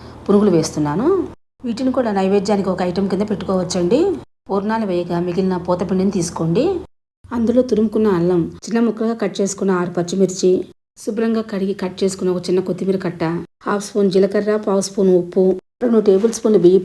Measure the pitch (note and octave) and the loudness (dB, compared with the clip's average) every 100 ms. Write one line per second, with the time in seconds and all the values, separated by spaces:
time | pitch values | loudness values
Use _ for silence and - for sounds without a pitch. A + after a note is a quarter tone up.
0 | - - - G3+ G#3 D#3+ - D#3+ D3 E3 | -18 -8 2 4 4 2 0 -2 -2 0
1 | D4 F#4+ - - _ _ B3 A3+ C4 C4 | 2 0 -2 -10 _ _ -8 -2 -2 0
2 | A3+ G3 F#3+ G3+ G3 G3+ F#3+ F#3 F3+ F3+ | 0 0 2 2 2 0 0 -2 -2 -2
3 | F#3+ F#3 G#3+ F#3 F#3 F#3 F3 F#3 F3 B3+ | -2 0 -2 -4 -2 -2 -2 -2 2 2
4 | G4 C#4 - _ - G3+ G#3 A3+ G3+ F3 | 2 -2 -8 _ -4 -4 -2 -2 -2 -2
5 | F3 E3+ F3+ F3 F#3+ F3+ F3 F3+ G3+ F#3+ | -2 -2 -2 0 0 -2 -2 -2 0 0
6 | G3 F#3+ E3 - E3 F3 E4+ F4 - _ | 0 0 -4 -2 0 2 0 -2 -8 _
7 | _ _ - A#3+ A3+ B3 B3+ G#3 A3 A3 | _ _ -8 -4 0 0 0 0 0 0
8 | G#3+ F3 F3 F3 E3+ - - A3+ A#3 G#3+ | 0 2 2 0 -2 -6 -4 -2 0 -2
9 | A3+ A3+ G3+ F3+ G3 - G3 F3+ F3 F3 | -4 -2 -4 -2 -4 -2 -2 0 -2 -4
10 | F3 F#3+ F#3 - F#3 F#3 - - _ - | -2 0 0 2 0 0 -2 -16 _ -14
11 | - G#3+ A3+ A3+ A3 G3 F#3+ G3 F#3 - | -8 -4 -2 -2 -4 -4 -4 -4 -6 -2
12 | F#3+ F#3+ F#3 F3+ F3 F#3 F#3 F3 F#3+ F#3+ | -2 -2 -2 -2 0 -2 0 -4 -2 -2
13 | F3 E3+ E3 E3+ E3+ _ - G3+ G3+ G#3 | -2 -4 -4 -4 -8 _ -4 -4 -2 0
14 | G3 F#3+ G3 G#3 G#3 G#3+ G#3+ G3 F#3+ - | 2 4 2 0 0 -2 0 -2 -2 0
15 | F#3+ F3+ F3 G3 F#3+ F#3 - - A#3+ A3 | 4 4 2 2 2 0 -6 -6 0 2
16 | G#3 F#3+ A3+ - A3+ G3+ F3 F#3 | 4 4 2 0 2 6 6 4